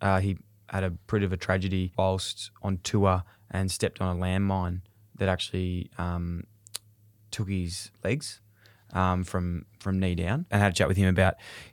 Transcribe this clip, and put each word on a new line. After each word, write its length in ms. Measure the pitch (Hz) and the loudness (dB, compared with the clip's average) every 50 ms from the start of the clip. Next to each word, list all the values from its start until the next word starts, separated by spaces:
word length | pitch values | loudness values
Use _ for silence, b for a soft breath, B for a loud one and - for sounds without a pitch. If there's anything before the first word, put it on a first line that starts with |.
uh, 180 | - 98 95 95 | 0 2 2 2
he 180 | 95 98 92 - - _ _ _ _ - | 2 0 -2 -4 -8 _ _ _ _ -6
had 140 | - 95 95 | -4 -2 -2
a 60 | 92 | -2
bit 320 | 85 82 _ - - 104 101 | -4 -6 _ -2 0 0 0
of 80 | 92 | 0
a 60 | 95 | -2
tragedy 560 | 90 - - 92 92 92 95 95 95 92 90 - | -2 -2 0 0 0 0 0 0 0 -2 -2 0
whilst 540 | - 95 95 95 92 - - - - - - _ _ - | 0 0 0 0 0 -2 -6 -8 -10 -12 -16 _ _ -4
on 160 | 101 95 87 | -4 -4 -4
tour 440 | - - - 107 98 95 92 90 90 b b b b b | -4 0 2 4 4 6 4 2 0 b b b b b
and 180 | - 92 95 95 | -4 -2 -2 -2
stepped 300 | - - - - - - | -2 0 -2 -2 -2 -2
on 160 | 92 92 87 | -4 -2 -2
a 20 | 87 | 0
landmine 600 | 92 92 92 95 101 98 98 95 90 87 87 90 - - _ _ _ _ - | 0 0 0 0 2 2 0 0 0 -2 -4 -4 -8 -12 _ _ _ _ -6
that 120 | - 98 95 | -2 0 0
actually, 640 | 92 90 - - - 95 92 90 90 90 90 - - - | 0 0 -2 -4 -4 -2 -2 -2 -2 -4 -6 -8 -8 -6
um, 440 | 87 87 87 87 85 85 85 87 87 - _ _ _ - - - _ _ _ _ _ _ _ _ _ - | -4 -4 -2 -4 -4 -4 -6 -8 -10 -12 _ _ _ -14 -14 -14 _ _ _ _ _ _ _ _ _ -10
took 180 | - - 107 95 | -6 -6 -4 -2
his 420 | 98 92 87 85 87 - - - _ _ - | -2 -4 -4 -4 -6 -10 -12 -14 _ _ -2
legs, 380 | 95 120 151 - - - - _ _ b b b b b b b b b | -2 -2 -2 -4 -8 -14 -16 _ _ b b b b b b b b b
um, 300 | 92 92 92 90 90 90 | 0 2 2 2 0 0
from, 420 | - - 92 90 87 87 87 - _ _ - | -2 -2 -2 -2 -2 -4 -4 -6 _ _ -8
from 200 | - 98 95 95 | -4 -2 0 0
knee 160 | 95 90 87 | 0 0 0
down, 300 | 82 82 87 113 156 175 - | 0 -2 -2 -2 -4 -2 0
and 120 | - 101 | 2 2
had 100 | 101 101 | 4 4
a 40 | 85 | 4
chat 120 | - 95 | 2 2
with 80 | - 95 | 2 4
him 100 | 98 98 | 4 4
about 280 | 92 92 85 95 95 - B B B B B B B | 6 6 6 4 4 2 B B B B B B B